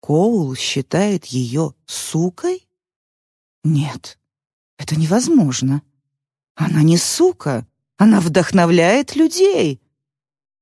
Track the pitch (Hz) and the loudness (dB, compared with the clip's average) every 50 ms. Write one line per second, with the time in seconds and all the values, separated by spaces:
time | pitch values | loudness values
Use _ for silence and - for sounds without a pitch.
0 | - - 147 156 185 220 240 208 165 135 131 123 - - - 143 131 _ - 160 | -4 -2 0 0 2 2 0 0 -2 -4 -6 -8 -8 -6 -6 -6 -6 _ -2 -2
1 | 196 208 202 175 - - 123 131 127 120 120 147 165 156 135 _ _ - - - | -2 -2 -2 -4 -6 -6 -6 -6 -6 -4 -4 -4 -4 -4 -6 _ _ -16 -14 -12
2 | - - - 160 165 185 175 - - 349 370 370 _ _ _ _ _ _ _ _ | -12 -6 -4 -4 -4 -4 -6 -6 -6 -6 -6 -6 _ _ _ _ _ _ _ _
3 | _ _ _ _ _ _ _ _ _ _ _ _ _ 151 160 143 147 147 120 - | _ _ _ _ _ _ _ _ _ _ _ _ _ -2 -2 -2 -2 -4 -8 -14
4 | _ - - _ _ _ _ _ _ _ _ _ _ _ _ _ 143 - 156 156 | _ -20 -20 _ _ _ _ _ _ _ _ _ _ _ _ _ -8 -4 -2 -2
5 | 160 156 180 226 254 285 339 277 190 139 123 - - 131 135 147 _ _ _ _ | 0 0 0 0 2 2 2 4 4 2 0 -2 -2 -2 -2 -2 _ _ _ _
6 | _ _ _ _ _ _ _ _ _ _ _ - 160 - 165 156 151 160 165 170 | _ _ _ _ _ _ _ _ _ _ _ -6 -4 -2 0 2 4 4 4 2
7 | - - - - 330 370 359 _ - 151 131 110 113 _ _ _ _ _ _ _ | 0 -2 -2 2 2 0 0 _ -6 -6 -6 -6 -8 _ _ _ _ _ _ _
8 | 196 220 220 202 170 170 151 190 170 - - 190 175 170 175 175 165 175 208 269 | 4 4 4 4 2 0 0 0 0 2 2 2 2 4 4 4 4 4 2 0
9 | 285 - - 285 320 320 330 349 381 392 392 - 214 156 135 123 _ _ _ _ | 0 -4 -2 0 0 0 2 2 2 2 2 2 -2 -2 -4 -6 _ _ _ _
10 | _ _ _ _ _ _ _ _ _ _ _ _ | _ _ _ _ _ _ _ _ _ _ _ _